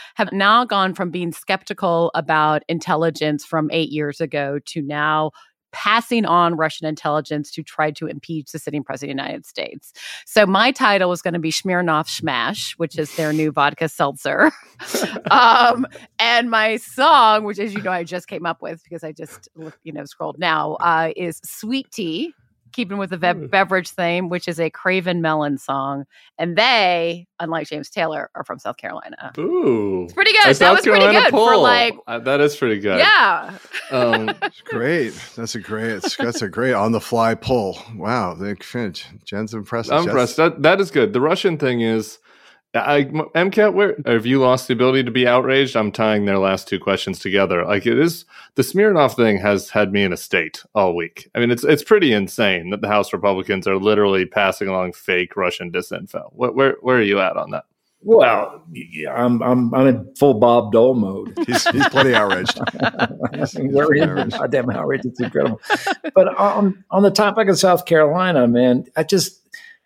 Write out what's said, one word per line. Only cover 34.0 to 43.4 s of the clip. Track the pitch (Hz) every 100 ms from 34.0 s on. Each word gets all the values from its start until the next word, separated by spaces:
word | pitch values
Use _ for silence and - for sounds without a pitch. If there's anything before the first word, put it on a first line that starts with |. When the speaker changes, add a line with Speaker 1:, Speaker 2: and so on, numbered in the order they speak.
| - - 427
Speaker 1:
<laughs> | -
Speaker 3:
That's | 403 -
great. | - 440 127 170 117 - - -
That's | 117
a | 113
great, | 90 110 113 104 349 -
that's | 120 113
a | 104
great | 104 127
on | 110 107
the | 113
fly | - - 113
pull. | 113 117 123 98 87 - 110
Wow. | 98 120 92
They, | 82 101 98 - 123 107 80 - -
Jen's | - 101 110
impressed. | 110 98 117 113
Speaker 2:
I'm | 143
Speaker 3:
Jen's | 170
Speaker 2:
impressed. | 131 120 147
That, | 165 165
that | 147 196
is | 196
good. | 147 107
The | 117
Russian | 147 185 196 156
thing | 131 120
is, | 113 113 110 - _ _ _ _ _
I, | 117 107 147
M-, | 131 151 151 165